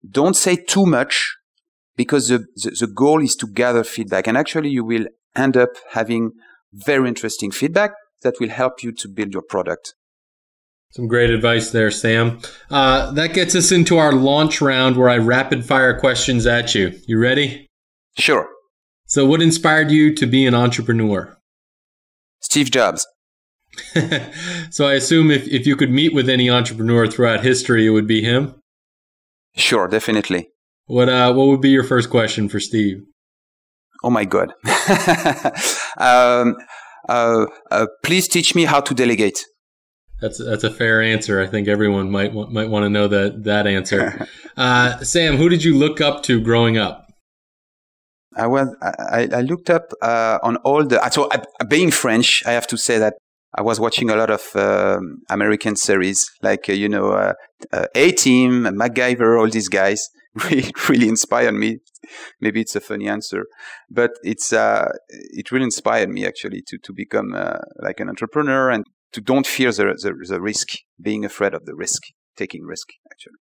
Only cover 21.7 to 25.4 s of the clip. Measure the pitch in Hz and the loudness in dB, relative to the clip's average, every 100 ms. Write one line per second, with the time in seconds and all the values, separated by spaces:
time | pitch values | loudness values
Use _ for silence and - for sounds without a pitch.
21.7 | _ _ _ _ _ _ _ - 151 127 | _ _ _ _ _ _ _ -2 0 2
22.7 | 131 104 80 - _ _ _ _ _ _ | 2 2 0 -10 _ _ _ _ _ _
23.7 | - - 165 160 147 - - 175 175 160 | -20 -4 -4 -2 -4 -6 -14 -12 -10 -10
24.7 | - 143 139 131 165 160 143 | -2 0 2 2 4 4 4